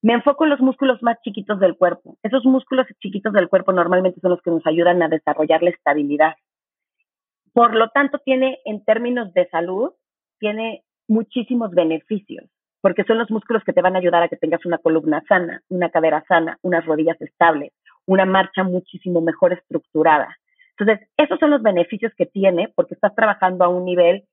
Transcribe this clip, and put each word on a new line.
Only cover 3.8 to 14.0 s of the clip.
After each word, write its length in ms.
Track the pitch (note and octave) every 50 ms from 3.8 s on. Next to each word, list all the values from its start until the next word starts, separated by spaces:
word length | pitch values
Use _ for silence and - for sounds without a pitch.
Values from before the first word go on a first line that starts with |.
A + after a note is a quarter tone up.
| F3 F3 F3+ F#3 F#3 F#3 F3+ -
son 100 | - F3+
los 100 | F3+ F3
que 100 | _ F3+
nos 160 | E3+ D#3+ -
ayudan 360 | D#3+ D#3 E3+ E3+ F3 F3 F3+
a 60 | E3 D#3
desarrollar 540 | D#3 D#3 _ D3+ D3 D#3 D#3 D3+ D#3+ D#3+
la 80 | E3+ F3+
estabilidad. 680 | E3+ _ _ D3+ C#3+ D3+ C#3+ C#3+ D3 D3 D#3 D#3 D#3 _ _ _ _ _ _ _ _ _ _ _ _ _ _ _ _ _ _ _ _ _ _ _
Por 220 | _ A#3+ A#3 A#3+ G#3+
lo 160 | A3 A3+ A3
tanto, 280 | _ C#4 C#4+ C#4 C#4+ C#4+ _
tiene, 360 | C4+ C4 B3+ C4 C4 C4 - _
en 180 | G#3+ G#3+ G3+
términos 520 | _ - A3 A3+ A#3+ A#3+ B3 B3 A3+ F#3+ _
de 120 | F#3 F3+ F3+
salud, 420 | - E3 E3+ F3+ F#3 G3 B3 F4 _ _ _ _ _ _ _ _ _ _
tiene 460 | G#3+ G#3 G#3+ A3 A3+ A3+ G#3+ - _ _ _ _ _
muchísimos 680 | - G#3+ A3 A3 _ - B3+ A#3 _ B3+ A#3+ A#3 G3+
beneficios, 760 | F3 F3+ E3+ D#3+ D#3+ D#3+ _ _ A3 G3 - _ - - - _ _ _ _ _ _ _
porque 240 | - G3 F3+ - F#3+
son 140 | - A3+ A3+
los 120 | A#3 -
músculos 320 | A3 G#3+ - - A#3 A3 -
que 100 | - E3+
te 80 | F3+
van 140 | F3 F#3 F3+
a 20 |
ayudar 240 | F#3+